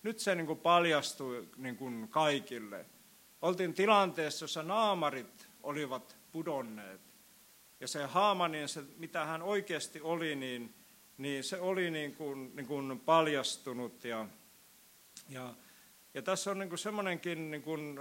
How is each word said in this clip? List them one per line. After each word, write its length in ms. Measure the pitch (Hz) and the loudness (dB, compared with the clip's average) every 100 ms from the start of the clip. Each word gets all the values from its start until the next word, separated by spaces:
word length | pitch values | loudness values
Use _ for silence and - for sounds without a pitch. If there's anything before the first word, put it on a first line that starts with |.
nyt 160 | 208 220 | -6 -2
se 160 | - 180 | 0 2
niinku 200 | 160 156 | 0 2
paljastui 920 | 165 175 170 151 - - 135 123 - - | 8 8 8 4 2 -6 -6 -6 -8 -10
niinku 340 | 131 117 131 117 110 | -8 -6 -6 -6 -2
kaikille. 760 | 156 156 143 - 120 107 98 82 - - - - - | 4 4 4 -2 -10 -8 -10 -12 -20 -20 -20 -20 -2
Oltiin 320 | 165 180 180 | 0 2 0
tilanteessa, 720 | 160 196 208 190 160 156 - | 2 6 8 6 2 -4 -4
jossa 200 | - 170 | -6 -6
naamarit 840 | 156 208 214 190 151 135 113 - - - | -2 2 4 4 0 -2 -10 -16 -20 -12
olivat 540 | - 147 143 127 - - - | -6 -4 -4 -6 -8 -20 -12
pudonneet. 680 | 160 165 143 120 107 98 95 - - - - - - - - | -6 -4 -4 -4 -10 -14 -16 -20 -20 -20 -20 -20 -20 -20 -12
Ja 80 | 131 | -8
se 180 | 151 139 | -4 0
Haamanin, 600 | 175 208 190 175 156 143 | 4 4 4 2 0 -6
se, 160 | 165 139 - | -8 -10 -12
mitä 280 | 165 175 156 | -8 -4 -2
hän 160 | 160 | -4
oikeasti 600 | 175 202 196 160 - 156 | 0 -2 0 -6 -6 -8
oli, 340 | 156 165 165 143 | -4 -2 0 -2
niin, 380 | 131 123 117 - - - - - | -4 -6 -8 -14 -20 -20 -20 -8
niin 260 | 143 139 | -4 -4
se 160 | 135 185 | -4 -4
oli 320 | 185 190 180 | -2 0 0
niinku, 420 | 156 147 - 151 139 | -2 -6 -6 -6 -6
niinku 640 | 131 131 123 143 135 127 - | -10 -10 -6 -4 -4 -4 6
paljastunut. 960 | 165 160 147 127 - - 123 120 - | 6 6 2 0 -4 -8 -6 -6 -8
Ja, 240 | 120 113 107 - - - - - - - - - - | -6 -4 -6 -10 -20 -20 -20 -20 -20 -20 -20 -20 -14
ja, 240 | 131 127 - - - - - _ | -10 -10 -12 -20 -20 -20 -20 _
ja 80 | - | -8
tässä 300 | 196 185 196 | -2 0 0
on 80 | 196 | -2
niinku 180 | 190 170 | -4 -4
semmoinenkin, 720 | 214 214 196 170 175 160 160 | -4 -2 -2 -2 -2 -4 -4
niinku, 260 | 151 139 156 151 139 | -6 -4 -4 -4 -8